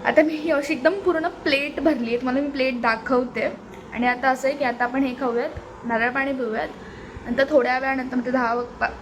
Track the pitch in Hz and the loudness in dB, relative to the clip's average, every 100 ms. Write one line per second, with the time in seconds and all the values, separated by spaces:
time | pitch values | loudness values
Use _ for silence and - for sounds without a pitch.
0 | 196 311 311 311 330 285 277 277 285 392 | 6 6 4 2 0 0 0 2 2 2
1 | 359 320 339 - 330 277 294 302 277 262 | 0 2 -2 -2 0 2 0 0 2 2
2 | 226 233 254 262 285 277 262 247 233 226 | 0 0 0 0 0 0 0 2 0 0
3 | - 254 247 226 247 - - - - 220 | 2 0 0 -2 -4 -4 -14 -16 -10 -2
4 | 247 247 262 262 269 285 262 240 247 262 | 0 2 2 2 0 0 -2 0 0 2
5 | 269 240 262 233 302 - - - 240 226 | 0 0 0 0 -2 -6 -14 -10 -2 0
6 | 240 262 277 262 233 214 - - - - | 2 0 -2 -2 -2 -2 -4 -8 -16 -14
7 | - - - 240 269 302 240 254 269 269 | -14 -12 -6 -2 4 4 4 2 0 -2
8 | 254 254 240 254 233 240 240 - - - | 0 -2 0 2 2 0 -4 -4 -4 -4